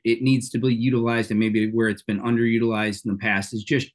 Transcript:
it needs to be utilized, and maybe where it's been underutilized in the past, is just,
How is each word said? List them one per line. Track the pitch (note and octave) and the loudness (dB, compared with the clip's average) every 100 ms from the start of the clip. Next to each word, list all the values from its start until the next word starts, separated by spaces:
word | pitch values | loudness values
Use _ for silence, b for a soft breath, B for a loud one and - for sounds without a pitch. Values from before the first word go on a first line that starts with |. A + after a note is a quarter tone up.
it | A2+ A#2 | 0 2
needs | C3 C3 - | 2 2 0
to | A#2+ | -2
be | B2+ | 0
utilized, | A#2 B2+ B2 A#2 A#2 G#2+ | 0 2 0 0 0 0
and | G#2+ | 0
maybe | A2 G#2+ G#2+ | 2 2 0
where | A2+ A2 | 0 0
it's | G2+ | -2
been | - G2+ | -4 -4
underutilized | A#2+ A#2 A#2 A2+ A#2 G#2+ G#2+ G2+ | 0 0 2 2 0 0 -2 -4
in | A2 | -4
the | G2 | -2
past, | A2 G2 G2+ | 0 -2 -2
is | A2 | -6
just, | G#2 C#3 C#3 | -2 -2 -2